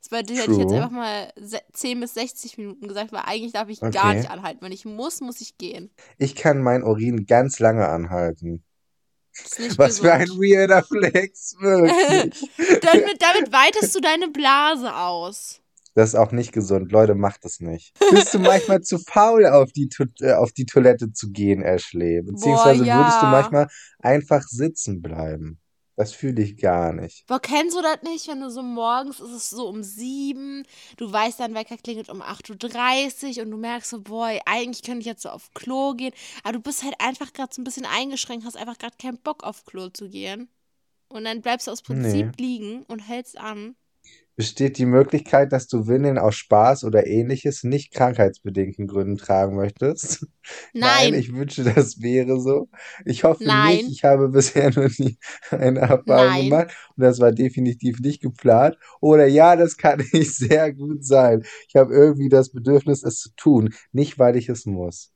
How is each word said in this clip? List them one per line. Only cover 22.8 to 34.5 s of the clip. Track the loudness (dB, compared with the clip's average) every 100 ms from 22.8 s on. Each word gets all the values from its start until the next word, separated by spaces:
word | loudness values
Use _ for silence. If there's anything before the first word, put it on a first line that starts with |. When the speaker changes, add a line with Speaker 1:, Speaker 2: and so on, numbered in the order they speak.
Speaker 1:
Boah, | 4
Speaker 2:
würdest | 4 4 4
du | 4
Speaker 1:
ja. |
Speaker 2:
manchmal | 4 2 0 -2 -6 -20 _
einfach | 0 0 2 -2 -2
sitzen | -6 -6 -6 -10 -10
bleiben? | -10 -10 -8 -8 -12 -18 _ _ _ -6
Das | -6
fühle | -6 -8 -4
ich | -6 -2
gar | -2 0 -2
nicht. | -6 -12 -18 _
Speaker 1:
Boah, | -8
kennst | -4 -4 -4 -4
du |
das | -4 -6
nicht, | -8 -12 -12
wenn | -12
du | -12
so | -12
morgens, | -12 -6 -4 -4 -6 -16
ist | -18
es | -14 -14
so | -12 -12
um | -12
sieben, | -16 -14 -12 -10 -10 -10 -14 -16 -20 _ -20 _
du | -8
weißt, | -4 -4 -6
dein | -10 -10
Wecker | -14 -16
klingelt | -14 -14 -14
um | -18
acht | -16 -18 -18
Uhr |
dreißig | -14 -12 -4 -2 -2 -4 -8 -14 -12
und | -12
du | -12
merkst | -12 -12 -12
so, | -16
„Boah, | -14 -8 -8 -6
eigentlich | -6